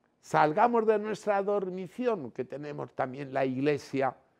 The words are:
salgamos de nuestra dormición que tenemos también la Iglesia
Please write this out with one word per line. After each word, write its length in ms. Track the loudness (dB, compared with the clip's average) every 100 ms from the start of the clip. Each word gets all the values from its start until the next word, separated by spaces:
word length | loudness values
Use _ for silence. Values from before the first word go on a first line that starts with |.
| _ _
salgamos 640 | -2 2 4 6 4 4 4
de 120 | 2
nuestra 440 | 0 -4 -2 0
dormición 880 | 0 -2 -2 -6 -8 -4 -2 -2 -6
que 120 | -8
tenemos 480 | -8 -8 -10 -8 -8
también 380 | -4 -6 -6 -6
la 120 | -2
Iglesia 720 | 0 0 0 0 -2 -2 -2 -4 _ _